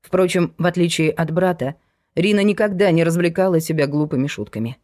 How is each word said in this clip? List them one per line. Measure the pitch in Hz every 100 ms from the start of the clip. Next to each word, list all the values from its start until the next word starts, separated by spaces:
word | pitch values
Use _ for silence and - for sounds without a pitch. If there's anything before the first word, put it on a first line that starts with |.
Впрочем, | - 180 185 175 170 -
в | 175
отличие | 170 170 - 160
от | - 165
брата, | 165 185 175 135 156 _ _ _
Рина | - 185 208
никогда | 202 202 214 180 202
не | 165
развлекала | 165 170 175 170 190 165
себя | 165 160 139
глупыми | 147 151 135 139
шутками. | - 107 107 113 131